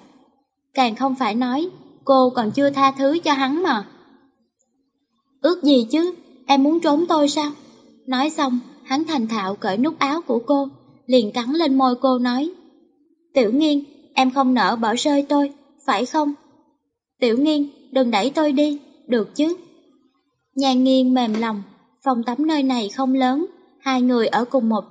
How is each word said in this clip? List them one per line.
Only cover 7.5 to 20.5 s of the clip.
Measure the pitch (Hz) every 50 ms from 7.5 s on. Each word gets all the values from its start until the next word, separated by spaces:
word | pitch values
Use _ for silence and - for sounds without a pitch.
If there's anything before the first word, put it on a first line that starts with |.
| 294 - - - - - - - _ _ _
Nói | - 254 247 269 302
xong, | 311 - 294 262 247 247 - - - - -
hắn | - 262 285 330
thành | 330 320 269 226 220
thạo | 226 214 190 190 202
cởi | 202 - 208 185
nút | 214 254 320 320 -
áo | 302 269 294 330 339
của | - 240 240 -
cô, | - 285 277 277 277 - - _ _ _ _ _
liền | - 247 254 214 208 -
cắn | 247 240 233 294
lên | 330 330 277 269 262
môi | 262 254 247 247 -
cô | 262 254 247
nói, | 247 247 247 254 294 339 381 - - - _ _ _ _ _ _ _ _ _ _ _ _ -
"Tiểu | 269 240 202 233
Nghiên, | 285 311 302 294 285 - - - - - _ _
em | - 262 262
không | 254 277 269 254 254
nỡ | 240 196 180 226
bỏ | 233 226 220 214 247
rơi | - 302 285 285 285 -
tôi, | 294 285 285 277 - - _ _ _ _ _
phải | - 214 196 247
không? | 247 - 311 302 294 285 - _ _ _ _ _ _ _ _ _ _ _ _ _ _ _ _
Tiểu | 262 240 220 247
Nghiên, | 285 311 302 294 285 285 - - - - -
đừng | 269 262 240
đẩy | 220 196 196 269
tôi | 277 320 311 302 277
đi, | 285 294 302 294 294 - - - _ _
được | - 254 - - - -
chứ?" | - 294 320 349 - - - - _ _ _ _ _ _ _ _ _ _ _ _ _ _ _